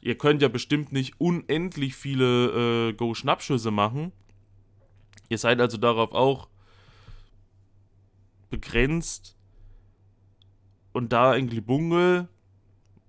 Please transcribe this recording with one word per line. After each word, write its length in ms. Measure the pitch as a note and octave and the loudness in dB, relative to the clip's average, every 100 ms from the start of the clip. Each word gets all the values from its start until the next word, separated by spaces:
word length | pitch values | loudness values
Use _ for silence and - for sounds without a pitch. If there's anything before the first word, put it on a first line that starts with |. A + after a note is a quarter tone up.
ihr 160 | - A#2 | -8 0
könnt 240 | D3 D3 | 2 4
ja 80 | C3+ | 2
bestimmt 420 | A#2 - D3 C#3+ | 0 -2 -4 -2
nicht 300 | C3+ C3 - | -4 -6 -2
unendlich 760 | F3 E3+ - D#3 F#3 D3+ C3+ | -2 0 -2 -4 -4 -6 -6
viele, 920 | - C#3 C3+ B2+ B2 B2 - A#2+ A#2 A2+ | -6 -6 2 4 4 2 0 0 0 -2
äh, 40 | |
Go-Schnappschüsse 760 | G#2+ A#2+ A2+ C#3+ E3 - C3 A2 | -2 -4 -4 -2 -4 -2 -2 0
machen. 420 | G#2 G#2 C3+ E3+ - _ _ _ _ _ _ _ _ _ - _ | 0 0 -2 -10 -12 _ _ _ _ _ _ _ _ _ -20 _
Ihr 80 | A2+ | -2
seid 240 | A#2+ A#2+ | 2 4
also 160 | A#2+ G#2+ | 2 2
darauf 360 | A#2+ A2+ A2+ | 0 2 0
auch 360 | G#2 C3 C3+ - _ - - - - - - - _ _ _ _ _ _ _ _ _ _ _ _ | 2 2 0 -8 _ -20 -20 -20 -20 -20 -20 -20 _ _ _ _ _ _ _ _ _ _ _ _
begrenzt. 880 | G#2+ - A2+ C3+ E3 - - - _ _ _ - - _ _ _ _ _ _ _ _ _ _ _ | -10 -4 0 2 0 -4 -10 -14 _ _ _ -20 -20 _ _ _ _ _ _ _ _ _ _ _
Und 200 | B2+ A#2 | -8 -2
da 200 | A#2+ C3 | 2 4
ein 140 | B2 B2+ | 2 -2
Glibungle, 800 | A2+ G#2 C#3 E3 F3 F3+ F3+ F3 _ _ _ _ _ _ _ | -6 -2 -2 0 2 4 2 -2 _ _ _ _ _ _ _